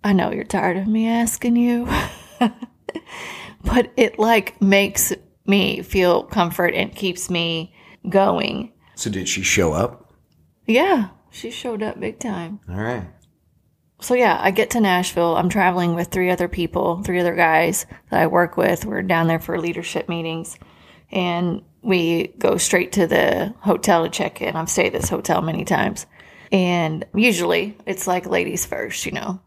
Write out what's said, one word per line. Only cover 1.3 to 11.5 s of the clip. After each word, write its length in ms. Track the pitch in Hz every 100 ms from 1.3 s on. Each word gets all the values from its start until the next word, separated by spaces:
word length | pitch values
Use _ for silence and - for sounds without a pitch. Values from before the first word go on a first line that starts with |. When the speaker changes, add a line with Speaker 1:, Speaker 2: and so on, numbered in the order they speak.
| - 247 233
Speaker 1:
you," 300 | 240 240 240 254 - - - -
<laughs> 1200 | 233 - - _ - 320 - - - - - -
but 280 | - 247 240 -
it, 220 | 226 -
like, 420 | 214 226 - -
makes 520 | 196 196 202 - - 185 _ _ -
me 360 | 196 185 -
feel 420 | - 196 180 170
comfort 500 | - 214 175 - 175
and 200 | - 190
keeps 360 | - 196 180 -
me 440 | 175 170 165 165 _ - - -
going. 640 | 196 196 185 - - - _ _
Speaker 2:
So 160 | - -
did 180 | 95 92
she 140 | -
show 300 | 92 - 85
up? 400 | 76 117 - _ _ _ _ _ _ -
Speaker 1:
Yeah, 420 | 233 359 339 196 - _
she 200 | - 226